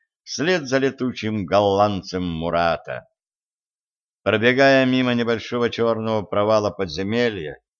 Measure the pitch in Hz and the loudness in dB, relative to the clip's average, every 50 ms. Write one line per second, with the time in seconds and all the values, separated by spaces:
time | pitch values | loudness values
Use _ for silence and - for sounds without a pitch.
0 | _ _ _ _ _ - - - 139 170 185 175 143 123 131 135 135 135 - - | _ _ _ _ _ -12 -8 -4 -2 0 0 -2 -2 -2 -2 0 0 0 -2 -2
1 | 131 127 - - - 110 110 107 95 - 95 101 104 101 98 98 104 104 101 92 | -6 -6 -6 -6 -6 -4 -4 -4 -2 0 2 2 4 4 4 2 2 2 0 -2
2 | 90 - - 92 90 87 85 80 80 85 82 85 85 85 80 - - - 65 60 | -6 -6 -6 -6 -4 -4 -4 -4 -4 -2 0 0 2 0 0 -2 -6 -10 -12 -12
3 | - _ _ _ _ _ _ _ _ _ _ _ _ _ _ _ _ _ _ _ | -14 _ _ _ _ _ _ _ _ _ _ _ _ _ _ _ _ _ _ _
4 | _ _ _ _ - 98 104 107 110 123 127 131 139 139 135 135 131 127 127 131 | _ _ _ _ -2 0 0 2 2 2 4 4 6 6 6 6 4 4 2 2
5 | 127 123 120 120 117 113 117 107 - - 120 120 120 113 - - 117 113 113 110 | 2 0 0 0 0 0 -2 -2 -4 -4 -4 -2 -2 -2 0 0 0 0 0 0
6 | 110 110 110 107 95 - - 101 104 107 113 110 104 101 - - 98 85 73 82 | -2 -2 -2 -2 -2 -2 0 0 2 4 4 2 2 0 -2 -4 -6 -6 -4 -6
7 | 95 98 110 120 120 117 107 95 78 73 67 - _ _ _ | -4 -2 0 0 0 0 -2 -4 -8 -12 -12 -16 _ _ _